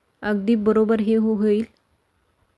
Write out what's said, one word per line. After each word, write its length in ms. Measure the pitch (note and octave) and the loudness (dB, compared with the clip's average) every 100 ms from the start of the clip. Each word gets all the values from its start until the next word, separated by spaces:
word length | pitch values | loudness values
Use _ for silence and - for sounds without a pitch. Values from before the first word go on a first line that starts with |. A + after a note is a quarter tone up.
| _ _ | _ _
अगदी 320 | G3+ G#3 G3 A#3 | -4 -4 0 0
बरोबर 420 | G#3 A3 G#3+ A3+ | 2 2 2 0
हे 160 | G#3+ A3 | 0 0
हो-, 220 | A3 G#3+ | 0 0
होईल. 260 | G#3+ G#3 A3+ _ _ _ _ _ _ _ _ | 0 0 -4 _ _ _ _ _ _ _ _